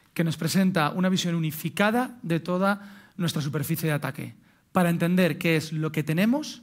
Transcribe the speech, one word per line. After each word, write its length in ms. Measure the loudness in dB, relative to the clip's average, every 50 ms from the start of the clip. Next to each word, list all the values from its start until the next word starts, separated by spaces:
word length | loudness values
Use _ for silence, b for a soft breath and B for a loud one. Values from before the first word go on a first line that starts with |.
| B B _
que 100 | 0 0
nos 140 | 0 0 -2
presenta 540 | -2 0 2 4 4 4 4 2 2 0
una 180 | 0 0 0 2
visión 240 | 2 0 0 0 0
unificada 840 | 0 -2 -2 -4 -4 -6 -4 0 2 2 2 2 2 0 -2 -6 -10
de 180 | -4 -2 -2 -2
toda 680 | 0 -2 0 2 2 2 0 0 -4 -12 -20 -20 -20 -16 _ -4
nuestra 240 | -4 -2 -2 -2
superficie 460 | -4 -2 -4 -4 -2 -2 -4 -2 -2 -2
de 80 | -2
ataque, 400 | -2 -4 -6 -8 -8 -12 -14 -14 b b b b b b b
para 200 | 2 2 2 4
entender 480 | 2 2 2 2 4 4 4 2 2 0
qué 160 | 0 2 2
es 180 | 2 0 -2 -4
lo 180 | -4 -4 -2
que 120 | -2 -2 -2
tenemos 580 | 0 0 2 2 2 2 0 -2 -6 -12 -16